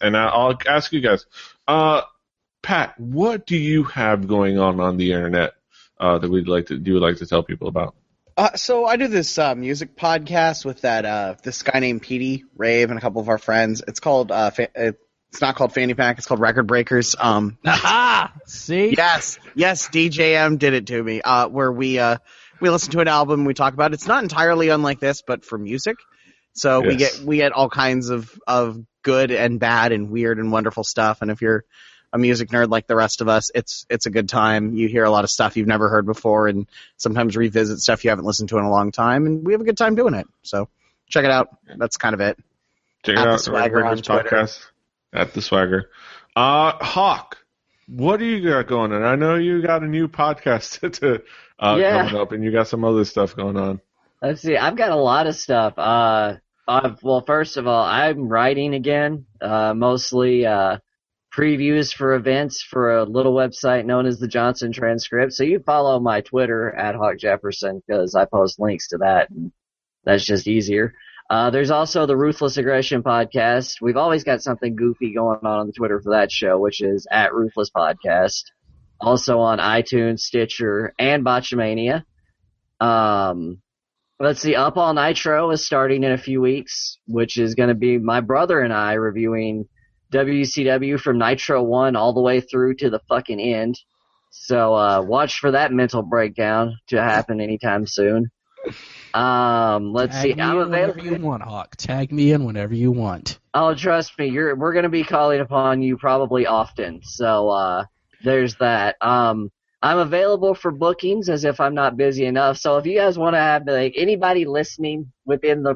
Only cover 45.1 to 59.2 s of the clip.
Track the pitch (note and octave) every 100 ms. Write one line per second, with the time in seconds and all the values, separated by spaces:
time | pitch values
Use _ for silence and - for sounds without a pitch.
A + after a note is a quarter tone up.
45.1 | - F2+ - - F#2+ F#2 F#2 - - -
46.1 | - _ A#2 C3 D3 D#3 - B2+ F#3 G3
47.1 | G#2+ - - _ _ _ _ - B2 D3+
48.1 | G#3 A#3 G#3+ E3+ C3+ A#2+ A#2+ A2 G#2 A#2
49.1 | C#3 D#3 E3+ F3 F3 E3 E3 D#3 D#3 D#3+
50.1 | - D3+ D3 C#3 A2+ - - F3+ - C3+
51.1 | A2 - - - - G#2 A2 G3 G3 G#2+
52.1 | G#2 G2+ A2 A2 A2+ A2 A2+ A2+ A2 G2+
53.1 | G#2+ G2 - G2+ G2 F#2+ G2 - _ _
54.1 | _ C3+ D3+ D#3+ C3 C#3+ G#3+ E3+ D3+ B2+
55.1 | C#3 D#3+ - - A#2+ G#2+ - G#2+ A#2 A2+
56.1 | A2 G#2 F2+ _ _ - C3 C3 G#2 B2+
57.1 | B2+ - D3+ D3+ C3+ B2 A#2 F#2 A#2 D#3
58.1 | D3 A#2+ A2+ B2+ C#3 C#3+ C#3 C3+ D3 D3
59.1 | D3+